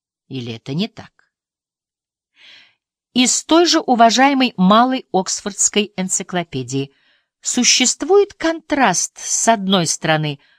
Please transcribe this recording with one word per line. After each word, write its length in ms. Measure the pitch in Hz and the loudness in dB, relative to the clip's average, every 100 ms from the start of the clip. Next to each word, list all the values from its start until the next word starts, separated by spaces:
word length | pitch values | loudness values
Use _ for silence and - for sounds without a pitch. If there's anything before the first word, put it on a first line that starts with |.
| _ _ - | _ _ -16
Или 240 | 131 120 | -12 -10
это 200 | 113 - | -12 -8
не 140 | 147 220 | -6 -6
так? 460 | - - _ _ _ _ _ _ _ _ _ _ _ _ _ - - _ _ _ _ _ | -8 -20 _ _ _ _ _ _ _ _ _ _ _ _ _ -20 -20 _ _ _ _ _
Из 300 | 240 247 - | 0 0 0
той 220 | - 320 339 | 2 2 4
же 160 | 320 | 0
уважаемой 720 | - 233 226 233 277 269 254 - | 0 4 4 4 2 2 -2 2
Малой 500 | 185 214 254 262 - | 4 4 2 -2 -4
Оксфордской 800 | 185 185 - 202 - - 202 214 - | -4 -4 -6 -10 -4 -2 -2 -4 -4
энциклопедии: 960 | 190 - 190 180 170 131 123 135 135 _ _ _ _ _ | -6 -6 -6 -8 -6 -8 -6 -6 -6 _ _ _ _ _
существует 960 | - - 240 - 247 - 285 403 392 - | -6 -2 2 2 0 -2 2 2 2 -2
контраст, 800 | 330 330 - 285 233 170 - - | -4 -4 -4 0 0 0 -4 -10
с 320 | - - - | -8 -4 0
одной 360 | 226 190 196 160 | 0 0 0 0
стороны – 540 | - 165 156 151 139 _ | -4 -2 -2 -2 -6 _